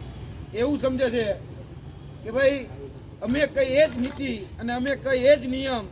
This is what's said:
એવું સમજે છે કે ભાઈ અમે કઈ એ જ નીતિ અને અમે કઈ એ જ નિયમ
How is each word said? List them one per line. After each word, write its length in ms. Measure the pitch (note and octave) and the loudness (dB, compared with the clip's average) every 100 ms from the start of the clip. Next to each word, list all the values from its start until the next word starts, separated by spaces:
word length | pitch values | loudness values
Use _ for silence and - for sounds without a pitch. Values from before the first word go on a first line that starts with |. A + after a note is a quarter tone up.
| - - - - - | -12 -12 -12 -12 -10
એવું 240 | G#3 B3+ C#4+ | -2 0 2
સમજે 280 | C4 B3+ B3+ | 0 2 2
છે 160 | A#3+ G#3+ F#3+ - - - - - - - - | 2 0 -2 -8 -14 -14 -14 -14 -16 -16 -14
કે 100 | G#3+ | -4
ભાઈ 260 | A#3+ C4+ C#4 A#3+ - G#3 - - - | 2 4 2 -4 -12 -14 -14 -16 -8
અમે 200 | G#3+ C4+ D4 | -2 2 2
કઈ 220 | C4+ C4 | 2 4
એ 100 | C4+ D#4 | 6 4
જ 60 | A#3+ | 4
નીતિ 340 | B3+ - C4+ A3 F#3 - | -4 -4 -4 -6 -8 -8
અને 120 | A#3 | -4
અમે 180 | B3 C4 C4+ | -2 -2 -2
કઈ 240 | B3+ C4 B3+ | 2 4 8
એ 80 | D4 | 8
જ 40 | B3+ | 6
નિયમ 380 | C4 C4+ B3 G3 | -2 -2 -2 -4